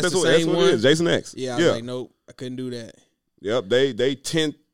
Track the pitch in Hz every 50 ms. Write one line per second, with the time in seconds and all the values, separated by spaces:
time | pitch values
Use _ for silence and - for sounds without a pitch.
0 | - 180 170 185 156 - 151 165 165 160 160 - - - - 113 110 135 156 160
1 | 170 170 156 101 - - - - 131 127 123 151 175 151 - 117 117 123 127 127
2 | 123 - _ _ _ - - - 131 127 127 127 127 127 123 120 113 92 - _
3 | _ _ _ _ _ _ _ _ - 101 117 127 95 95 120 127 139 139 117 107
4 | 123 139 139 - - - - 160 156 151 147 - _ _